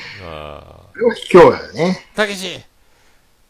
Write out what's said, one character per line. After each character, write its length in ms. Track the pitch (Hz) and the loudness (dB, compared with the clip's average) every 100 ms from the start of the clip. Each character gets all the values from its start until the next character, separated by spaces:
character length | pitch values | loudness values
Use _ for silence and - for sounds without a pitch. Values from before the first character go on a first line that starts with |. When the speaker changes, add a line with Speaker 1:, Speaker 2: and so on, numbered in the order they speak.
| - 98 | -18 -18
Speaker 1:
あ 380 | 87 78 76 73 76 | -16 -14 -16 -18 -20
あ。 140 | 80 - | -20 -20
Speaker 2:
こ 40 | - | -4
れ 80 | 233 | -4
は 80 | |
卑 240 | - - 180 | -4 4 8
怯 120 | 139 | 8
や 220 | 90 - | 4 -6
ね。 340 | 113 175 180 - | -6 -4 -4 -8
Speaker 1:
「た 100 | - | -6
け 120 | 214 196 | -6 -6
し！ 240 | 185 131 - _ _ _ _ _ _ _ _ | -12 -14 -20 _ _ _ _ _ _ _ _